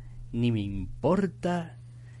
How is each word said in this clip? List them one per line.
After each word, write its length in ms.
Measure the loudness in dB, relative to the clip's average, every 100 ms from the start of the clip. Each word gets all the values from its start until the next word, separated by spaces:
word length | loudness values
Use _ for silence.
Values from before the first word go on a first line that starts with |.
| -12 -12 -4
ni 200 | 2 4
me 80 | 4
importa, 1200 | 2 -2 -4 0 4 4 4 0 0 0 -2 -10 -16 -16 -16 -16